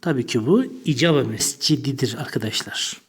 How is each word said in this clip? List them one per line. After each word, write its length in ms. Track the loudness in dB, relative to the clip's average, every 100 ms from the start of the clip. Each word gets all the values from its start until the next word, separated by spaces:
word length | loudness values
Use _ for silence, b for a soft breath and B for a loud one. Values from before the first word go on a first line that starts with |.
Tabii 240 | 0 0 0
ki 200 | 0 4
bu 200 | 4 2 -4 -2
İcabe 380 | 2 4 4
Mescididir 920 | 2 -2 -4 -2 0 2 0 -2 -2 -4
arkadaşlar. 840 | -6 -4 -4 -4 -6 -6 -6 -8